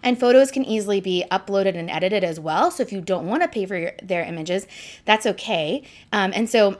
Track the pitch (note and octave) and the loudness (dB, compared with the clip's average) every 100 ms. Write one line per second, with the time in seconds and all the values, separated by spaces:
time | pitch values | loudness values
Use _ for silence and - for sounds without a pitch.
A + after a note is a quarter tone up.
0 | B3+ B3 B3 B3+ C4+ C4+ C4 A3 G3+ G3+ | -2 2 6 6 6 2 -2 -2 0 -2
1 | F#3 F3+ F3 F#3+ - G3 F#3+ E3+ E3+ D#3+ | 0 -2 0 -4 0 0 0 0 -6 -2
2 | F#3+ G#3 F3+ D#3+ D#3 D#3+ D#4+ - A#3+ G3 | 0 0 -2 -4 -2 2 2 0 -6 -6
3 | E3+ F#3 E3 B3 E4+ A#3 F#3+ F#3+ E3 - | -4 -4 -2 -2 -2 -2 -4 -4 -6 -8
4 | F#3 F3 - E3 D#3+ F#3 F#3+ - - - | -4 -4 -4 -6 -4 -4 -6 -18 -20 -12
5 | - G#3+ A3 F#3+ - F#3+ D3+ B3+ - - | 0 2 2 -2 -2 -2 -2 -4 -6 -20
6 | - G#3 F#3+ F#3+ A3+ A#3 G3+ G3 | -4 0 0 0 2 6 4 2